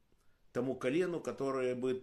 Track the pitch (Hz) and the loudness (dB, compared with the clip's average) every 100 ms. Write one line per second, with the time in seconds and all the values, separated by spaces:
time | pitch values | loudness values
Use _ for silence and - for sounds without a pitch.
0 | _ - - - - - 127 127 131 151 | _ -20 -20 -20 -8 -4 -2 0 0 2
1 | 180 165 - 110 135 135 127 123 127 127 | 2 0 -4 -2 0 2 2 2 0 -2